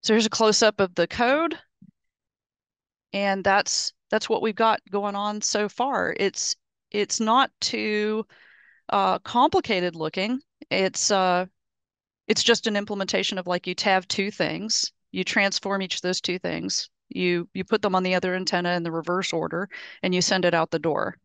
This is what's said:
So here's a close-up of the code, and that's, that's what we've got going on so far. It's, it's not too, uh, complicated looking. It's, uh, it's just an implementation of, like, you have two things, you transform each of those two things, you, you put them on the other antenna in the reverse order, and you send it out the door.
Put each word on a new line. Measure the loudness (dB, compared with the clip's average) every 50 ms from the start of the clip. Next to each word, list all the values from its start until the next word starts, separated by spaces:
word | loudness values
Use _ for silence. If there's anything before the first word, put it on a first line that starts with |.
| 2
So | 4 4
here's | 4 4 2
a |
close-up | 2 4 4 4 6 6 4 4 4 4
of | 0 0 2
the | 0 0 0
code, | 0 0 2 2 2 2 0 -2 -2 -6 -14 _ _ _ -20 -20 _ _ _ _ _ _ _ _ _ _ _ _ _ _ _ _ _ _ _ _ _ _ _ _
and | -4 -2 0 0 0 2 2
that's, | 4 4 4 2 0 -2 -2 -4 -4 -8 _ _ _
that's | -2 -2 0 0
what | -2 0 0
we've | -2 0
got | 2 2 2 2 0 _ -6
going | -6 -4 -4 -4 -4
on | -4 -4 -4 -4 -4
so | -4 -2 0 0 0 -2
far. | -2 -4 -4 -2 0 0 0 -2 0 0
It's, | -2 -2 0 -2 -4 -4 -6 _ _ _ _ _ _ _
it's | -2 -2 -2 -2 -2 -2
not | 0 2 4 4 2 2 _ _
too, | -6 -4 -4 -2 -2 -2 0 0 0 0 -2 -4 -6 _ -14 -20 -20 -20 -20 _ _ _ _ _ _ -2
uh, | 0 2 2 2 0 0
complicated | _ -2 2 4 4 4 4 2 2 2 0 0 0 -2 -2
looking. | -4 -6 -4 -2 -2 -2 -2 -2 -4 -6 _ _ _ -8 _
It's, | 0 2 2 0 0 -2 0 2
uh, | 2 4 4 4 2 2 0 -2 _ _ _ _ _ _ _ _ _ _ _ _ _ _ _ -2
it's | -2 2 4
just | 2 2 2 2 -2
an | -2
implementation | -2 -4 -4 -6 -6 -4 -2 -2 -2 -2 -2 -4 -4
of, | -4 -2
like, | -4 -4 -2
you | -4 -6 -2
have | 2 2 2 2 2 _
two | -2 -2 -2 -2
things, | -2 -2 -2 -2 -2 -6 -4 -2 -2 -2 -2 -4 _ _ _ _
you | -6 -6 -4
transform | -2 0 0 0 2 0 -2 -4 -2 -2 -2
each | -2 -4 -6
of | -4
those | -2 -2 -2 -2
two | -2 -4 -4 -2
things, | -4 -4 -4 -4 -4 -4 -4 -4 -6 -8 _ _ _ _
you, | -6 -2 0 0 0 0 -2 -6 _
you | -8 -4
put | _ -2 0
them | 0 2 2
on | 2 0
the | 2 0
other | 0 0 0 -2
antenna | -2 -2 -2 -2 0 0 0 -2
in | 0 -2
the | -4
reverse | -4 -4 -4 -2 -2 -2 -2 -2
order, | -4 -4 -4 -2 -4 -6 -6 -6 -10 -16 -18 -18 -14 -6 -2
and | 0 0
you | 2
send | 2 2 0 2 2
it | 2 2
out | 2 0 0
the | -2 -2
door. | -2 0 -2 -2 -2 -4 -6 _ _